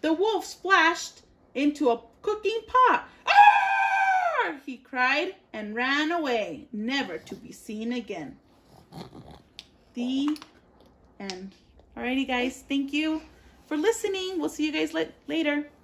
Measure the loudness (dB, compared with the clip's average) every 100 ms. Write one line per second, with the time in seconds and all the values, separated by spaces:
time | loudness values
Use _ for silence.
0 | 0 2 2 0 -4 -10 2 4 4 0
1 | -8 -16 _ _ _ -2 -2 2 2 0
2 | -4 _ -6 -2 -2 -4 0 4 6 4
3 | -2 -12 4 8 10 8 2 0 0 2
4 | 2 2 0 -2 -4 -4 -12 -16 _ -2
5 | 0 0 -2 -8 _ -12 -8 -4 -2 0
6 | 0 -2 -2 -2 -2 -8 -12 -8 -4 -4
7 | -4 -8 -12 -16 -16 -20 -12 -10 -6 -6
8 | -8 -10 -10 -16 _ _ _ -20 -20 -18
9 | -18 -18 -20 -20 _ -20 -20 _ _ -6
10 | -4 0 0 -2 -8 -20 _ _ -20 _
11 | _ _ -12 -10 -12 -18 _ -20 -20 -8
12 | -4 -2 -2 -2 -2 -6 -4 -4 -2 -2
13 | 0 -2 -6 -20 -20 -20 -6 0 2 2
14 | -2 -4 -4 -4 -4 -2 -2 -2 -2 -2
15 | -6 -8 -6 -2 0 -2 -4 -12